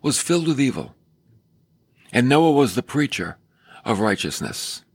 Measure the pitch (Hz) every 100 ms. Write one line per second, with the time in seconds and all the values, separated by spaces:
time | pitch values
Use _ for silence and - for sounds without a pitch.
0 | 156 135 - 175 165 139 139 85 - _
1 | _ _ _ _ _ _ _ _ _ _
2 | _ 120 123 147 165 143 131 98 - 143
3 | 147 - 82 - _ _ _ - - 101
4 | 107 98 78 - 55 - - - _